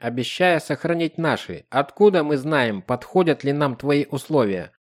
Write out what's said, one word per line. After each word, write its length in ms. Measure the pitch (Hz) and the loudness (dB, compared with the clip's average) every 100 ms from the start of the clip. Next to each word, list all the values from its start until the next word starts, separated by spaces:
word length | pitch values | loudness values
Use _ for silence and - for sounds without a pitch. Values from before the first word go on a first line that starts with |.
обещая 580 | 117 120 117 - 180 160 | -6 -4 -4 0 2 2
сохранить 580 | - 143 165 170 165 - | -2 -4 -2 -2 -2 -2
наши. 500 | 160 170 - 113 - | -2 -2 -4 -14 -6
Откуда 540 | 131 143 - 208 180 | -4 -2 2 4 4
мы 120 | 151 143 | 2 -2
знаем, 460 | 147 147 117 101 | 0 0 0 -2
подходят 640 | - 123 - 190 170 139 | -4 -4 -2 2 2 2
ли 80 | 139 | 0
нам 240 | 143 143 120 | 0 -2 -2
твои 300 | 139 143 143 | 0 0 0
условия? 640 | 143 - 151 107 92 80 _ _ | -6 -2 0 2 -2 -8 _ _